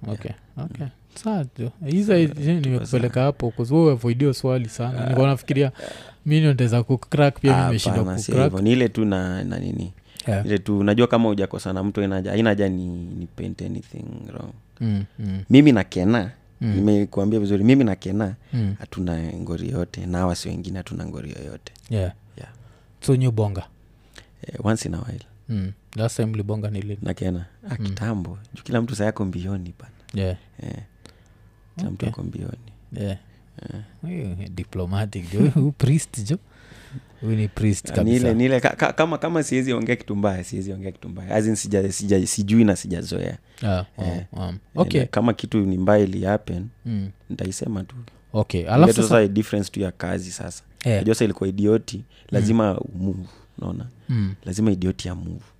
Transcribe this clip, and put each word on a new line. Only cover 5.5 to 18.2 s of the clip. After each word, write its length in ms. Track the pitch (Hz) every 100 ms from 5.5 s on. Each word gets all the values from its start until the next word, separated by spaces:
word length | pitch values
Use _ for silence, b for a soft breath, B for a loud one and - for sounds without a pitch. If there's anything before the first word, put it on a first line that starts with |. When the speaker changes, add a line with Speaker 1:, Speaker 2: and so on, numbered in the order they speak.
| 139 139 B B B B B -
Speaker 1:
mimi 140 | 151
ndio 120 | 156
nitaweza 320 | 131 123 120
kucrack, 560 | 117 127 - 143 143 -
pia 120 | 135
mimi 120 | 92
Speaker 2:
Ah, 40 | 90
Speaker 1:
nimeshindwa 320 | 110 101 90
Speaker 2:
hapana, 200 | 92 92
si 60 | -
Speaker 1:
kucrack. 140 | 127 139
Speaker 2:
hivyo. 100 | 95
Ni 100 | 101
ile 180 | 123 120
tu 160 | 110 107
na, 380 | 95 92 90
na 160 | 95 90
nini. 340 | 90 92 92 92 B B -
Speaker 1:
Yeah. 180 | 101 104
Speaker 2:
Ile 120 | 104
tu, 200 | 92 104
unajua 280 | 101 107 120
kama 220 | 117 113
hujakosana 440 | 101 95 - 95
na 100 | 95
mtu, 160 | 98 101
haina 160 | 101 95
haja, 160 | 92
haina 180 | 101 113
haja 200 | 101 101
ni, 180 | 92 90
ni 380 | 87 87 95 87
paint 360 | - 92 90
anything 440 | 92 92 - - - - -
wrong. 200 | - - - _ _
Speaker 1:
Mm, 220 | 113 101 101 -
mm. 240 | 104 95 95
Speaker 2:
Mimi 220 | 131 147
na 120 | 117
Kena, 480 | 95 - 90 117 98 - _ _
Speaker 1:
Mm. 140 | 117 98
Speaker 2:
nimekuambia 640 | 104 104 101 - 98 110
vizuri, 240 | 101 101
mimi 200 | 107 135
na 120 | 123 95
Kena, 400 | 92 98